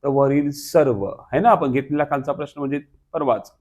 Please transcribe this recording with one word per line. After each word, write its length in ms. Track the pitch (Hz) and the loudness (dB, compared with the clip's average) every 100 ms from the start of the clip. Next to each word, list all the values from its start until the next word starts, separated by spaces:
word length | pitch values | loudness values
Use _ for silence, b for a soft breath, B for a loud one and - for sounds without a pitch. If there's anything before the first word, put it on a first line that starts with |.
तर 40 | 139 | 0
वरील 440 | 139 139 143 143 | 2 2 2 0
सर्व, 580 | 143 - 170 143 107 95 - - | -6 0 2 2 0 -4 -10 -6
है 60 | 135 | 2
ना, 100 | 220 | 4
आपण 220 | 208 147 | 4 2
घेतलेला 320 | 127 135 147 | -2 -2 -4
कालचा 280 | 143 143 135 | -2 -2 -4
प्रश्न 280 | 139 143 - | -6 -8 -8
म्हणजे 220 | 139 143 143 _ _ | -6 -6 -8 _ _
परवाच. 380 | 165 143 110 - _ | -6 0 -2 -2 _